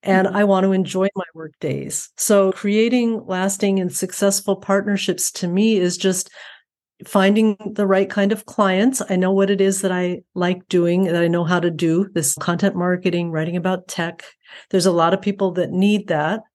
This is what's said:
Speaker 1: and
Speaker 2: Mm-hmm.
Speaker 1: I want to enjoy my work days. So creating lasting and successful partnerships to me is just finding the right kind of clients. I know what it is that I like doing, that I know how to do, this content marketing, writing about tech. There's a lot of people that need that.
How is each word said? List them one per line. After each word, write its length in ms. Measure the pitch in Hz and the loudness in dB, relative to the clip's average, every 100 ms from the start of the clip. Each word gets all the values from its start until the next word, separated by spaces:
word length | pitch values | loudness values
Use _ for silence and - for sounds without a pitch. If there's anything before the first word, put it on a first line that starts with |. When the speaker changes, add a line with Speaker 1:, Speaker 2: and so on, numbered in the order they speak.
Speaker 1:
and 240 | - 190 190 | 2 2 2
Speaker 2:
Mm-hmm. 80 | 190 | 2
Speaker 1:
I 80 | |
want 220 | 208 190 190 | 2 2 2
to 80 | |
enjoy 340 | 190 170 185 190 196 | 2 0 0 -2 -4
my 80 | 175 | -10
work 200 | 160 160 _ | -12 -16 _
days. 480 | 156 139 139 - - - | -6 -6 -6 -10 -10 -8
So 340 | - 208 190 | 2 4 4
creating 720 | - 202 208 233 254 233 220 - | 0 0 2 2 2 0 -2 -6
lasting 540 | 185 190 196 202 190 | -2 -2 0 0 0
and 160 | 180 - | -2 -4
successful 640 | 185 - 202 196 - 196 | -8 0 0 0 -2 -4
partnerships 760 | - 196 202 202 - 175 - | 0 -2 0 -2 -2 -4 -4
to 140 | - 175 | -4 -2
me 300 | 180 220 214 | 0 2 2
is 200 | 180 180 | 0 0
just 320 | 190 185 - - - - _ _ _ _ - | -2 -2 -6 -14 -20 -20 _ _ _ _ -2
finding 500 | 202 190 208 220 202 208 | 2 4 4 2 0 -6
the 140 | 214 202 | -4 0
right 220 | 190 196 | 2 0
kind 240 | 208 202 | 0 0
of 120 | 208 - | -2 -6
clients. 560 | - 196 185 233 262 - | -2 2 4 2 0 -2
I 60 | 185 | 0
know 160 | 185 | 2
what 180 | 196 196 | 2 2
it 120 | 196 | 2
is 180 | 196 190 | 2 0
that 80 | 190 | -2
I 300 | 180 180 180 _ - | 0 -2 -4 _ -4
like 320 | 180 180 - | -2 -2 -2
doing, 360 | 180 170 180 190 | 0 2 2 2
that 180 | 170 | 2
I 60 | 170 | 2
know 160 | 170 165 | 2 0
how 160 | 180 | 0
to 100 | 170 | 0
do, 380 | 160 170 165 196 | 0 0 0 0
this 200 | 170 151 - | -2 -4 -4
content 400 | - 170 196 185 | -4 0 0 0
marketing, 560 | 180 180 185 175 170 | -2 0 -2 -2 -2
writing 240 | 160 160 175 | -4 -4 -2
about 320 | 175 185 180 | -2 -4 -6
tech. 360 | - 170 170 - _ _ - - | -6 -6 -8 -20 _ _ -20 -2
There's 140 | 190 180 | 2 2
a 40 | |
lot 220 | 170 165 | 4 2
of 80 | 185 | 2
people 300 | 202 202 196 | -2 -2 -2
that 180 | 175 147 | -2 -4
need 360 | 180 202 208 208 | 0 2 2 0
that. 320 | 156 151 214 - | -2 -2 -4 -10